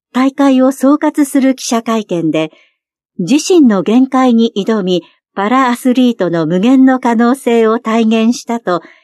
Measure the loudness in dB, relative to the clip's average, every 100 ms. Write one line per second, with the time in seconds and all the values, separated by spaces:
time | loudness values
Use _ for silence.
0 | _ -2 -2 0 0 2 2 0 0 0
1 | 0 -2 -2 0 0 -2 -4 -6 -4 -6
2 | -4 -4 -2 -2 -4 -8 _ _ _ _
3 | _ -10 -2 -2 2 2 4 2 0 0
4 | 0 0 2 2 0 -2 -4 -2 -2 -4
5 | -6 _ _ -6 -2 0 0 -2 -2 0
6 | 0 0 -2 -2 -2 0 2 4 4 2
7 | 0 0 0 0 0 0 2 0 -2 0
8 | 0 0 0 -2 -6 -8 -4 -6 -6 _